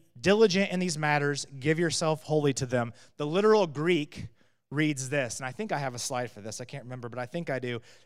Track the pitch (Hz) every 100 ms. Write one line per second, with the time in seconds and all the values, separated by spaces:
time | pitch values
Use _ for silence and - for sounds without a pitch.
0 | _ - 156 208 226 180 196 180 180 151
1 | 151 147 143 139 - 139 135 160 170 143
2 | 160 156 - 156 147 131 131 123 120 -
3 | - - 147 175 214 214 180 139 160 175
4 | 151 - - - _ _ _ 139 156 139
5 | 131 143 123 - 131 123 214 156 139 123
6 | - 123 123 - 104 104 123 143 120 127
7 | 120 120 123 170 160 131 123 120 - -